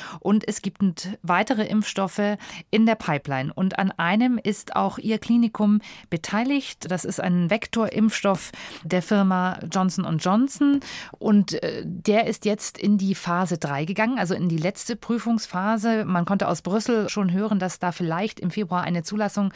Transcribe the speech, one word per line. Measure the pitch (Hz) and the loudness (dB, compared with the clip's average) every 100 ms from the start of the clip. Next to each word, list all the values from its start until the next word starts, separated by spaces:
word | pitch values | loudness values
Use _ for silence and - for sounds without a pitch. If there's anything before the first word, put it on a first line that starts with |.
| - 165 | -14 -6
Und | - 208 - | 2 2 2
es | - | -4
gibt | 202 - | -4 0
n-, | 196 165 185 214 | 0 0 -8 -8
weitere | 170 175 214 226 214 | 0 0 2 0 0
Impfstoffe | 214 202 - 190 - 202 208 - - - | 0 0 -2 -4 0 -2 -2 -8 -16 -2
in | 214 226 | 2 4
der | 220 | 2
Pipeline. | - 143 - 131 139 | 0 -2 -2 -4 -4
Und | - 190 - | -2 -2 0
an | 190 | -2
einem | - 170 208 254 240 | 0 0 4 2 2
ist | 202 208 - - | -2 -4 -2 0
auch | 196 - | 0 -2
Ihr | - 220 | -2 -2
Klinikum | - 240 233 - 208 208 - - - | 2 4 4 2 4 2 0 -18 -6
beteiligt. | 165 - 208 247 277 - - 165 | -6 -2 -2 0 0 -2 -10 -4
Das | 180 - | -4 -4
ist | - | -4
ein | 180 175 170 | 0 2 2
Vektorimpfstoff | 214 - 233 214 - 214 - 202 190 - - - - | 0 -2 -2 0 2 2 2 0 0 -4 -12 -16 -12
der | 160 180 | -2 -2
Firma | - 208 190 185 185 - 170 | 2 4 4 4 0 -2 -4
Johnson | 190 185 180 175 | 0 0 0 -2
und | 160 | 0
Johnson. | 180 208 277 - 285 285 - - - - | 2 2 2 2 2 2 -2 -14 -14 -4
Und, | 240 208 - 160 | 4 6 6 0
äh, | - - 160 | -4 -6 -8
der | 180 185 208 226 | -4 2 2 2
ist | - 214 | 0 -2
jetzt | 208 - - | -2 -4 -2
in | 208 208 | 2 4
die | 190 190 | 2 -2
Phase | 175 175 185 170 | 0 0 0 0
drei | 147 143 160 | -2 -2 -2
gegangen, | 196 220 262 | 0 0 0
also | 170 | 0
in | 190 180 | 0 0
die | 165 | 0
letzte | 170 - - 240 | -2 -4 -6 -6
Prüfungsphase. | - 233 226 226 - 180 196 220 226 226 | -4 -2 0 -2 -2 -2 0 0 2 0
Man | 190 175 170 | 0 0 2
konnte | 196 - | 0 0
aus | 170 | -2
Brüssel | - 214 214 233 202 | -2 -2 2 0 0
schon | 214 190 | 0 0
hören, | 180 214 202 | 2 0 0
dass | 180 - | -2 -2
da | 180 | -4
vielleicht | 170 170 165 214 - | -2 -2 -2 -4 -4
im | 180 | -4
Februar | 208 196 180 | -4 -2 -2
eine | 170 170 | 0 -2
Zulassung | 160 214 208 - 196 | -2 -2 -2 0 -2